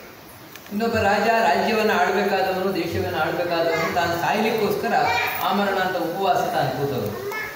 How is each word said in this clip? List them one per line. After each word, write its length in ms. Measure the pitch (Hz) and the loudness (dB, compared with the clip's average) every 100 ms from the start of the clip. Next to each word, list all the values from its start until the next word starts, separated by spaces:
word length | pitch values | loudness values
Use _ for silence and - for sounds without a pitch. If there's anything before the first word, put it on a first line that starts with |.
| - - - - - - - | -18 -20 -20 -20 -20 -18 -8
ಇನ್ನೊಬ್ಬ 240 | 202 226 220 | -2 0 2
ರಾಜ 320 | 202 208 233 | 2 2 2
ರಾಜ್ಯವನ್ನು 640 | 226 - 190 202 220 208 | 4 4 2 2 2 2
ಆಳ್ಬೇಕಾದವನು, 840 | 175 185 196 196 196 - 185 196 | 2 2 2 2 2 0 0 0
ದೇಶವನ್ನು 440 | 165 - - 170 160 | -2 -2 -2 -2 0
ಆಳ್ಬೇಕಾದವನು, 760 | 160 170 175 165 165 160 - | -2 0 0 0 0 0 0
ತಾನು 260 | 180 170 170 | 0 0 0
ಸಾಯ್ಲಿಕ್ಕೋಸ್ಕರ 720 | 156 208 233 220 202 - - 156 151 - - - | 0 0 0 2 0 0 0 2 2 0 -2 -2
ಆಮರಣ 320 | 185 202 202 190 | 0 0 0 0
ಅಂತ 200 | 185 180 | 0 0
ಉಪವಾಸ 400 | 160 185 190 - | -2 -2 0 2
ತಾನು 340 | - 156 135 | 0 0 0
ಕೂತವನು. 640 | 135 139 120 104 - - - - | 0 -2 -2 -4 -6 -6 -6 -8